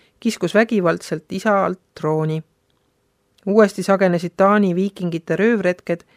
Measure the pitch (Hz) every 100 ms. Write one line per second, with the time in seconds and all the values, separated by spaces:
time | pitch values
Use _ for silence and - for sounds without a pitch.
0 | _ _ 233 - 175 202 226 220 175 170
1 | - 156 - 190 226 202 180 185 _ -
2 | 156 156 156 156 - _ _ _ _ _
3 | _ _ _ _ - 208 208 202 185 196
4 | 190 175 170 - 190 208 202 175 196 196
5 | 180 165 - 160 214 233 180 175 - 170
6 | -